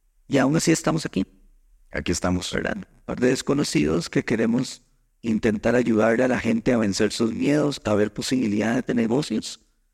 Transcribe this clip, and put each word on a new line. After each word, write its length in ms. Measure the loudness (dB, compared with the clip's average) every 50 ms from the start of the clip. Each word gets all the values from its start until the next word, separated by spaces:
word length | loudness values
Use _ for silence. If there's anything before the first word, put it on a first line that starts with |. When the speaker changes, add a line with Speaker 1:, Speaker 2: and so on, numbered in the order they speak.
| _ _ _ _ _
Speaker 1:
y 100 | -2 0
aún 180 | 2 2 2 2
así 160 | 2 2 2
estamos 340 | 0 2 0 -2 -2 -2 -4
aquí. 200 | -4 -4 -4 -6 -6 -8 _ _ _ _ _ _ _ _ _ _ _
Speaker 2:
Aquí 200 | -10 -6 -4 -4
estamos. 400 | -2 -2 0 0 -2 -2 -2 -4 -4
Speaker 1:
¿Verdad? 240 | -4 -2 -4 -4
Un 80 | -6 -10 -14 _ -16 _
par 140 | -10 -4 0
de 80 | 2
desconocidos 840 | 2 2 0 0 -2 -2 0 0 0 0 0 0 0 0 -2 -2 -2
que 140 | -2 -2 -2
queremos 580 | 0 0 0 2 2 0 0 -2 -4 -8 -14 _ _ _ _ _ _ _ _
intentar 540 | -4 -2 -2 0 0 0 0 0 0 2 2
ayudar 460 | 2 2 2 4 4 4 4 4 4
a 60 | 2
la 120 | 2 0 0
gente 320 | 0 0 -2 0 0 2 2
a 40 |
vencer 340 | 2 2 0 0 0 0 0
sus 220 | 0 0 -2 0 0
miedos, 480 | 0 0 2 2 2 2 0 -2 -4 -2
a 100 | 0 2
ver 200 | 2 2 0 -2
posibilidades 720 | -4 -4 -2 0 0 0 0 0 0 0 0 0 -2 -2
de 80 | -2 0
negocios, 680 | 0 0 2 0 0 0 -2 -4 -4 -4 -6 -12 -16 _ _ _ _ _ _